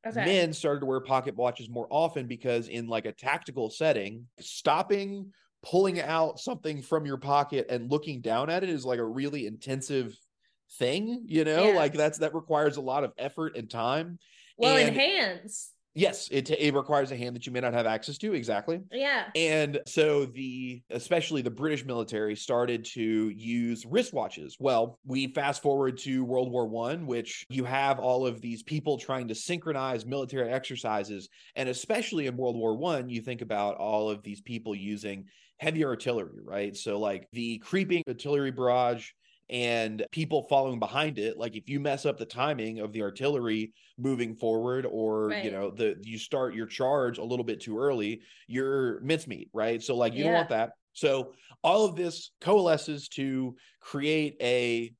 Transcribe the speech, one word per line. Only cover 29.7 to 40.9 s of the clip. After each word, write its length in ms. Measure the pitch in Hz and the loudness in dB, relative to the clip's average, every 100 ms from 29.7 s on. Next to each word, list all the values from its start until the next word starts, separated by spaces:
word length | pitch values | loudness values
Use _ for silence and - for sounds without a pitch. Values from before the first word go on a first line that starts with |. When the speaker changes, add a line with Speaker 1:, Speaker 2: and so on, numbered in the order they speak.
| 143 131 123 110 | -2 -2 -2 -4
Speaker 2:
military 460 | 139 127 135 117 | -4 -2 -2 0
exercises. 760 | 127 131 127 117 107 98 101 95 _ - - | 0 -4 -6 -2 -2 -2 -8 -12 _ -14 -6
And 120 | 131 | -4
especially 580 | 123 - 220 - 180 139 | -4 -2 -2 0 -2 -2
in 80 | 123 | 0
World 200 | 127 117 | -2 0
War 200 | 113 110 | 0 0
One, 320 | 170 151 127 | 0 -2 -2
you 120 | 117 | -6
think 200 | 117 120 | -6 -8
about 340 | 117 104 101 - | -4 0 0 0
all 320 | 104 107 107 | 0 2 0
of 140 | 104 | -2
these 180 | 101 101 | -8 -14
people 360 | - 117 113 101 | -10 -8 -6 -6
using 480 | 98 104 104 98 95 _ _ _ | -6 -6 -6 -10 -12 _ _ _
heavy 280 | 160 160 | -4 0
artillery, 540 | 147 113 131 120 87 - | 0 0 0 -2 -4 -12
right? 320 | 52 98 101 98 | -8 -4 -4 -6
So, 240 | 113 104 | -4 -2
like, 260 | 107 98 101 | -2 -2 -8
the 260 | 120 117 113 | -6 -6 -6
creeping 460 | - 190 190 175 160 | -2 -2 2 0 -2
artillery 460 | 120 147 143 139 | -8 -2 0 0
barrage 560 | 131 123 123 123 117 - _ _ _ _ | 0 2 4 2 0 -6 _ _ _ _
and 560 | 123 120 117 110 107 107 | -2 0 2 0 -2 -6
people 300 | 156 160 156 | -4 0 0
following 360 | - 139 135 120 | 4 2 4 -2
behind 400 | 107 | -2